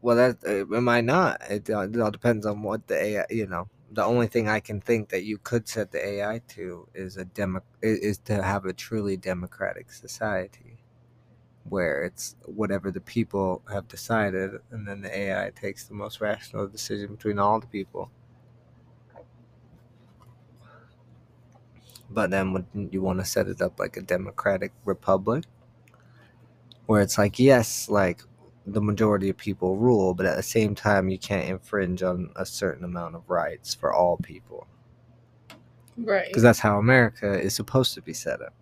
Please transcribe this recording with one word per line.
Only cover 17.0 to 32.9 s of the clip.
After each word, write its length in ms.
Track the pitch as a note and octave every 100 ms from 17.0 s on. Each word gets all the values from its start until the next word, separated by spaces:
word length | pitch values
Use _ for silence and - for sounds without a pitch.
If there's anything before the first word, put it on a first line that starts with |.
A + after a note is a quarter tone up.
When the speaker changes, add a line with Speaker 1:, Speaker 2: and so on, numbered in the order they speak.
| G2+
Speaker 1:
between 240 | G#2 G#2+ G2+
all 220 | G2+ A2
the 80 | A2+
people. 420 | G#2 F#2+ F2+ F#2 _ _ _ _ _ _ _ _ _ _ - - _ _ _ _ - _ _ _ _ - - _ _ - - - _ _ - _ _ _ - _ - - - -
But 200 | G#2 F#2+
then 220 | F#2+ F#2+
wouldn't 400 | F#2 F2+ G#2 G2
you 100 | F#2+
wanna 220 | F#2+ F#2
set 240 | F#2 - G2
it 140 | F#2+
up 160 | F2+ -
like 180 | G2 -
a 60 |
democratic 720 | - F2+ G2 - - F#2+ F#2+ _
republic 600 | G2+ F#2 - F#2+ F#2+ B2+ - _ _ _ _ _ _ - - _ - _ - - -
where 140 | G#2+
it's 160 | G2+ -
like, 200 | G#2 -
yes, 500 | B2+ C3 A2+ - -
like, 340 | G2+ F#2+ F2 - - - _ -
the 140 | G#2
majority 460 | G#2 G#2+ A2 G#2 G2
of 60 | F#2
people 400 | - F#2+ F#2 F#2+
rule, 380 | B2 A2+ F#2
but 120 | F2+ F#2+
at 100 | E2
the 60 |
same 320 | - A#2 G#2+
time, 340 | G2+ G#2+ G2+ F#2
you 100 | F#2+
can't 300 | - G2+ C#2+
infringe 540 | F#2 - G#2 F#2 F2+
on 280 | F#2 F2+ F2+ -
a 100 | F#2
certain 380 | - F#2+ C2
amount 300 | F2